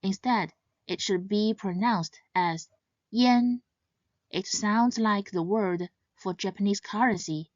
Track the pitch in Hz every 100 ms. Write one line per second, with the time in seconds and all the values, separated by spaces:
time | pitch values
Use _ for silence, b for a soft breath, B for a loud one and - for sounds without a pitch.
0 | 190 196 254 233 160 _ _ _ _ 180
1 | - 185 185 208 214 220 190 180 226 214
2 | 165 - _ - 175 165 - _ _ _
3 | _ 220 247 247 247 247 _ _ _ _
4 | _ _ _ - 196 - 208 214 240 233
5 | 220 202 202 185 170 214 196 175 175 _
6 | _ _ 190 185 196 185 202 202 - 208
7 | 247 190 - 156 160